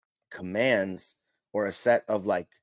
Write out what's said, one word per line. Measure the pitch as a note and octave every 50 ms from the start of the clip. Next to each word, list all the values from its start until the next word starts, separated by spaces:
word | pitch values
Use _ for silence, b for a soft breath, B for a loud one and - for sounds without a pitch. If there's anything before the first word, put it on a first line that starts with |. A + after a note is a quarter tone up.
| _ _ _ _ _ _
commands | - - F#2 F2+ F#2 G#2+ B2 C3+ A#2+ G2+ F#2+ F#2+ F#2 F2+ - - - _ _ _ _ _ _ _ -
or | G#2 G#2 G2
a | F#2+
set | - - B2 A#2+ - - -
of, | A2 G#2 F#2
like, | G#2 G2 F2+ F2 - _ _